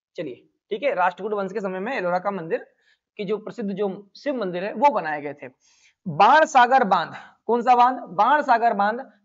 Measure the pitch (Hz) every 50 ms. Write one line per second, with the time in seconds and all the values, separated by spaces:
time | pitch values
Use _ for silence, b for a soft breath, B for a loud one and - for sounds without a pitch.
0 | _ _ - - 170 135 117 - _ _ _ _ _ - 202 220 269 277 196 175
1 | 180 185 180 - 185 214 208 202 196 185 190 220 190 196 185 185 190 240 269 226
2 | 180 175 175 180 185 202 202 185 160 165 208 294 - _ _ _ _ _ _ _
3 | _ _ _ - 208 180 214 202 208 196 - - 220 196 190 175 208 196 180 -
4 | - _ _ - - 277 277 240 208 185 175 175 185 214 - 220 262 285 226 202
5 | 170 156 151 151 143 147 139 - 143 127 _ _ b b b b b b b b
6 | - 190 143 156 196 226 277 311 311 302 302 254 240 240 262 262 247 185 196 175
7 | 160 147 131 B B B B B - - 226 240 220 254 247 240 240 254 262 254
8 | - - 180 165 208 240 294 302 - 269 240 226 220 233 214 196 202 208 226 247
9 | 262 - _ _